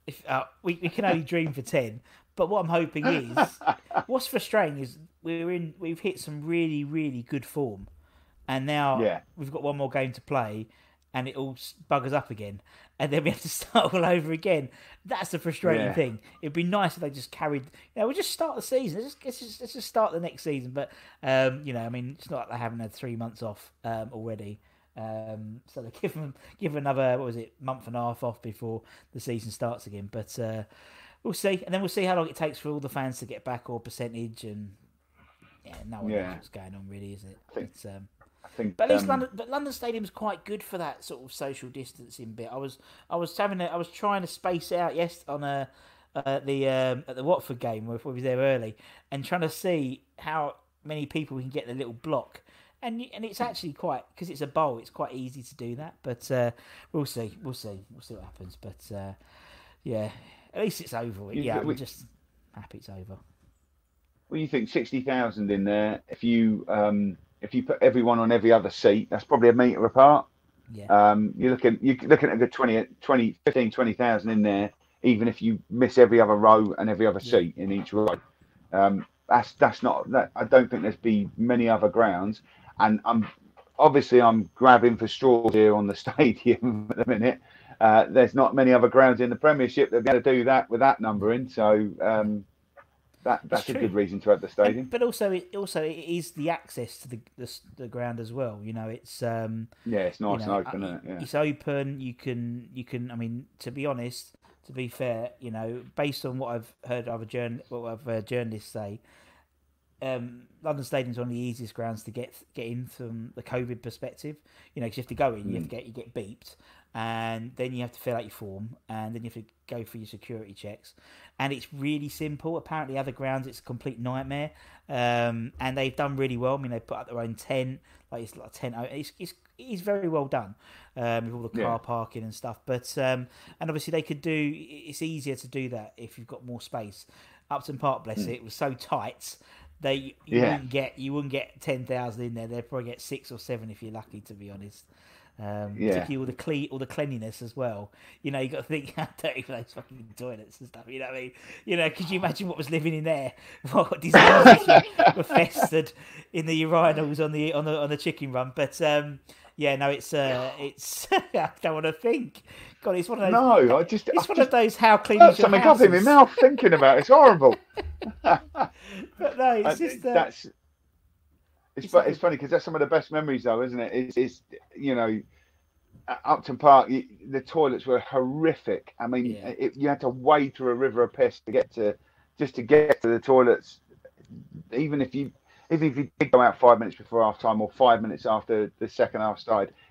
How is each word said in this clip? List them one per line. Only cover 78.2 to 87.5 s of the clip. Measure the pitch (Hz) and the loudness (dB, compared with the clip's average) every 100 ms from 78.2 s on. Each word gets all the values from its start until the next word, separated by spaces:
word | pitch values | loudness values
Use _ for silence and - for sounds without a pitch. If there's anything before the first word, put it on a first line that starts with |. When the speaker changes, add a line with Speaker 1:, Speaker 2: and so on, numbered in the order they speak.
| - _ _ _ - | -10 _ _ _ -4
Speaker 2:
Um, | 95 98 98 - _ - | 2 2 2 -6 _ 0
that's, | 120 113 | 0 2
that's | - 131 - | 2 2 2
not, | 123 - - | -2 -2 -2
that, | 127 - - | -2 -2 -4
I | |
don't | 117 131 120 | 6 6 6
think | 123 | -2
there's | 104 - | -4 -4
be | 117 107 95 - | 0 0 0 -2
many | 117 123 117 | 0 2 2
other | 110 104 | 2 2
grounds. | 110 110 90 101 110 _ _ - - | 2 2 0 -4 -8 _ _ -12 0
And | 107 107 | 2 2
I'm, | 120 117 101 - _ _ _ - | 0 -2 -2 -8 _ _ _ 4
obviously | 151 139 - 123 | 6 6 6 6
I'm | 117 113 90 | 6 4 -2
grabbing | - 127 120 120 113 | 4 8 8 6 2
for | 110 | -4
straws | - 135 117 113 | 0 4 4 4
here | 107 107 | 6 6
on | 104 101 | 4 0
the | 101 | -6
<laughs> | |
stadium | - - 120 - 123 110 123 107 107 | -4 2 2 2 2 2 0 -4 -6
at | 113 | -4
the | 117 | -2
minute. | 110 120 - _ | 0 0 -2 _